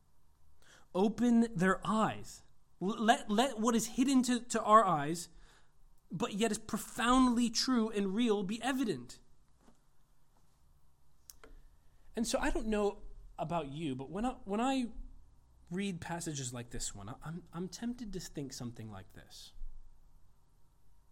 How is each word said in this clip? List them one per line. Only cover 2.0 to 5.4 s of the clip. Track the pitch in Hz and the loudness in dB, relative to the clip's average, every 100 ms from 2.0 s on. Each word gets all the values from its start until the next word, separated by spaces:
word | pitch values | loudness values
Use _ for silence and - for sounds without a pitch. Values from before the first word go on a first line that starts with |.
| 175 104 98 - - - - - | 2 -2 -10 -16 -20 -20 -20 -6
L-, | 180 226 | -4 2
let, | 220 269 - | 4 4 4
let | 208 269 220 | 2 2 2
what | 220 226 | 2 2
is | 226 | 0
hidden | - 262 262 | 2 4 6
to, | 247 247 | 4 0
to | - 226 | 0 -2
our | 208 214 196 | 8 8 8
eyes, | 160 143 170 - - | 2 0 -4 -8 -16